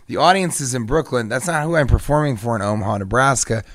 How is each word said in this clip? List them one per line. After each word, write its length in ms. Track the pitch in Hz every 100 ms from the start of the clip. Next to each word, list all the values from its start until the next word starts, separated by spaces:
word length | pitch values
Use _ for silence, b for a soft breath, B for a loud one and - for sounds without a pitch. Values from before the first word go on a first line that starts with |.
| -
the 100 | 110
audience 420 | 160 190 175 -
is 160 | 135
in 100 | 123
Brooklyn. 440 | 110 156 - 123 110
That's 180 | 123 170
not 180 | 160
who 120 | 156 165
I'm 120 | 143
performing 500 | 113 - 147 147 110
for 180 | 117 113
in 60 |
Omaha, 360 | 101 107 98 101
Nebraska, 640 | 95 120 135 123 - 110 -